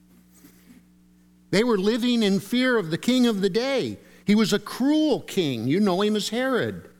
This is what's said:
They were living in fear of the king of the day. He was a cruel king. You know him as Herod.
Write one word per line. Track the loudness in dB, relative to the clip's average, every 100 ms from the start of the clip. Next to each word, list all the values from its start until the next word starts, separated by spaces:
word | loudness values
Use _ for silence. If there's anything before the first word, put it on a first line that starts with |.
| _ -20 _ -20 -20 -20 -20 -20 -20 _ _ _ _ _ -2
They | 0
were | 2 2
living | 2 0 0 2
in | 2 0
fear | 0 0 2 0
of | -2
the | -4
king | 0 2 2
of | 2
the | -2
day. | -2 -2 -2 -4 -8 -14 -8 0
He |
was | 2 2
a | 0
cruel | -4 -2 0 2 2 -2
king. | -2 -2 -2 -2 0
You | 0
know | 2 2
him | 0 -2
as | -4
Herod. | -4 -2 -2 -2 -6 -14 -20